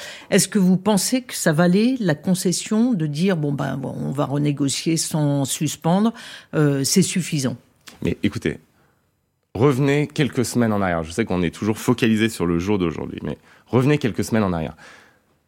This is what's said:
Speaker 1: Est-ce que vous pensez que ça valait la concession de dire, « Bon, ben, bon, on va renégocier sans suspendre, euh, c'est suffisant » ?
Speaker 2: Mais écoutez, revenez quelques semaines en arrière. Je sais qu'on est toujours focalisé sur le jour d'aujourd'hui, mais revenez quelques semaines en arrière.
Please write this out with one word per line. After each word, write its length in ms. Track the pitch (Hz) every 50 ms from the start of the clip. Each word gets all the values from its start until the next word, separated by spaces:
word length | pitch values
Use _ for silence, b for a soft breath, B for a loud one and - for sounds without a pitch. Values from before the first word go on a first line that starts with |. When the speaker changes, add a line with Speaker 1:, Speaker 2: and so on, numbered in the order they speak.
| B B B B B B
Speaker 1:
Est-ce 200 | - 202 - -
que 100 | - 214
vous 180 | 185 185 190
pensez 460 | 185 185 214 214 185 - - 254 262
que 100 | 247 -
ça 220 | - - - 175 151
valait 400 | 156 180 175 175 202 220 254 262 247
la 160 | 208 170 147
concession 800 | - - 190 180 180 - 190 175 - - - 214 214 233 262
de 140 | 240 170 156
dire, « 300 | 151 143 147 180 196 180 156
Bon, 140 | 147 147
ben, 260 | 147 143 143 - - 139
bon, 160 | 135 - - 139
on 120 | - 127
va 160 | 131 139 139
renégocier 720 | 127 139 147 147 147 143 143 143 135 - - - 170 165 156
sans 480 | - - - 156 147 143 143 143 135
suspendre, 680 | 135 - - 156 143 - - - 165 175 196 214 233 226 B B B B B B B -
euh, 300 | 160 151 143 139 139 139
c'est 160 | - - 190
suffisant » ? 560 | 170 - - 185 156 - 165 147 131 120 123 - - _ _ _ _ - - -
Speaker 2:
Mais 160 | - - - -
écoutez, 360 | - 95 - - - 80 - - - _ _ _ _ _ _ _ _ _ _ _ _ _ _ _ _ _ -
revenez 540 | 95 127 147 131 127 147 139 139 147 147 -
quelques 360 | - - 147 120 - 131 113
semaines 300 | - - 123 120 110 104
en 80 | 101
arrière. 220 | 98 90 85 82 80
Je 60 | 80
sais 140 | 82 117 110
qu'on 160 | - 92 90
est 140 | 87 82 -
toujours 240 | - 104 107 110 -
focalisé 500 | - - 120 - 131 113 110 107 113 110
sur 160 | - - 87
le 140 | 87 85 85
jour 200 | 87 101 107 98
d'aujourd'hui, 420 | 87 82 73 73 71 71 - -
mais 160 | - 76 - - b b b b b
revenez 300 | _ 107 123 120 147 147
quelques 280 | 143 - 110 95 - 104
semaines 200 | - 117 110 104
en 80 | 95
arrière. 240 | 90 80 78 - - b b b b b b b b b b b b b _